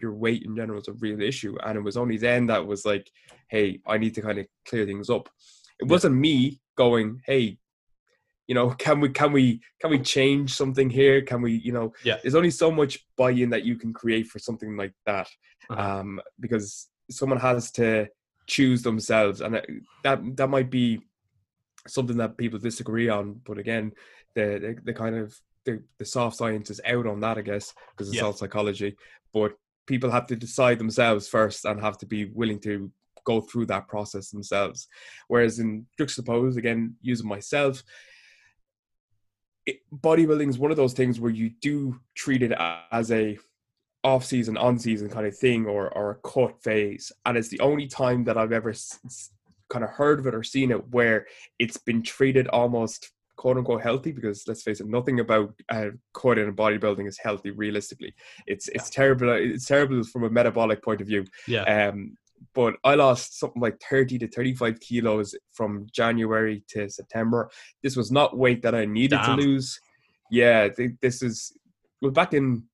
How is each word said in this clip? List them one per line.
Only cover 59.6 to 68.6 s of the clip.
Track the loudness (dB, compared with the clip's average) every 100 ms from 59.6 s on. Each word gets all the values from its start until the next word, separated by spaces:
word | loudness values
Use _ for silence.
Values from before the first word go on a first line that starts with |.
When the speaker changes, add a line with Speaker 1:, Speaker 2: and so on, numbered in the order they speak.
| 0
Speaker 1:
terrible | 2 2 0
from | -2 -4
a | 0
metabolic | 2 2 2 2 0
point | -2 -4
of | -2
view. | -4 -4 -10 -4
Speaker 2:
Yeah. | -2
Speaker 1:
Um, | 2 2 2 -2 -10 -16 _ _ -8
but | 0 0 4
I | 4
lost | 6 6 4 -2 -8
something | -8 -2
like | -4 -4 0
thirty | 2 2 0
to | -6
thirty-five | -4 -4 0 -2 -2
kilos | -4 -2 0 0 -2 -8 -16
from | -6 -4 -4 -6
January | 0 0 2 2 2 0 -4 -8
to | -8 -6
September. | -8 -8 -2 0 0 -2 -10 -20 _
This | -4 -2
was | 0
not | 2 2 4
weight | 2 2